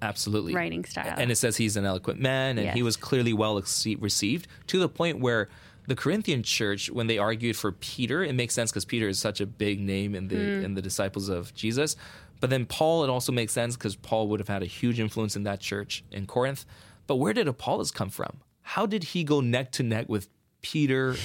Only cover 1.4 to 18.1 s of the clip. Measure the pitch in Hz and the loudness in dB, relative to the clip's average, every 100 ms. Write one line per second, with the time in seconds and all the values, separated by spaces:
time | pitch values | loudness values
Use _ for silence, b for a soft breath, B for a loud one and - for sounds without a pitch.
1.4 | 117 107 107 101 98 92 - - 131 131 | 2 2 2 2 0 0 -2 0 0 2
2.4 | 135 113 - 120 117 - - 131 117 107 | 0 0 0 2 2 0 0 2 2 2
3.4 | 107 101 - - 110 101 104 - 104 170 | 2 0 0 -2 0 0 0 0 0 0
4.4 | - B - 185 170 - 170 123 123 117 | -4 B -2 0 2 0 -2 2 2 2
5.4 | 98 B B B - 127 139 208 202 131 | 0 B B B -4 0 2 0 0 0
6.4 | - - 104 101 - 120 113 110 104 113 | 0 0 0 0 -2 -2 0 2 2 2
7.4 | 117 107 107 - - - 117 156 170 127 | 0 0 -2 -4 -8 -4 0 0 0 0
8.4 | 120 - 113 101 - 117 104 95 107 101 | 0 0 0 -2 -2 0 0 0 -2 -2
9.4 | 104 - 104 101 98 98 101 95 92 95 | -4 0 0 0 0 0 -2 -4 -2 -2
10.4 | - 196 98 95 95 - 98 101 98 87 | 0 -2 -2 -4 -4 -2 -2 -2 -2 -2
11.4 | - - 110 123 156 - B B B B | -4 -4 -2 0 0 -2 B B B B
12.4 | 127 131 113 - 160 165 135 127 131 120 | 0 2 0 2 4 4 4 2 2 0
13.4 | 107 127 120 123 107 95 - 110 107 104 | 0 0 0 -2 -4 -4 0 2 2 0
14.4 | 98 98 87 - 120 117 107 110 107 104 | 0 -2 -4 0 0 2 0 0 -2 -2
15.4 | 101 98 - 101 101 - - 101 98 123 | -2 -4 -4 -4 -4 -8 -8 -10 -4 0
16.4 | 131 139 - B B B - 131 175 220 | 0 -2 -10 B B B -2 2 2 2
17.4 | 156 120 - 208 156 - 101 | 0 0 -2 -2 -2 -2 -4